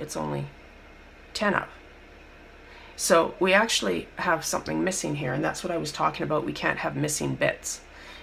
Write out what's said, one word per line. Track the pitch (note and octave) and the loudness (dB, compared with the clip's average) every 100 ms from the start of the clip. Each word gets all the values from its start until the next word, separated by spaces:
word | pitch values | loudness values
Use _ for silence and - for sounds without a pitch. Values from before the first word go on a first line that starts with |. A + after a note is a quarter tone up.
it's | D3+ D#3+ | -8 -6
only | D3+ D3 C#3+ - - - - - - - - | -4 -4 -6 -12 -20 -20 -20 -20 -20 -20 -10
ten | - G#3 | 0 2
up. | - - - - - - - - - - - - - - - | 2 -2 -16 -20 -20 -20 -20 -20 -20 -20 -20 -20 -20 -18 -4
So | - E3+ F3+ - | 6 6 6 2
we | F#3 | 4
actually | F#3+ A3+ - G#3 E3+ - - | 6 4 2 0 -2 -4 -4
have | F3+ D#3+ | 0 0
something | - - - D#3 | 0 -4 -2 0
missing | F3+ F#3+ D#3 D3 | 0 0 -2 -2
here, | C#3+ | -2
and | C#3+ | -2
that's | D#3 - | -2 -2
what | F3 | -4
I | E3+ | -4
was | D3+ | -4
talking | - D#3 D3+ | 0 0 0
about. | D3 D3+ D3 | -2 0 -2
We | |
can't | D3 D#3+ D3+ | -2 -2 0
have | D#3 C#3+ | -2 0
missing | D3 C#3+ C#3+ | 0 0 -2
bits. | C3 C#3 - - - - - - - | 2 2 0 -6 -10 -12 -18 -18 -16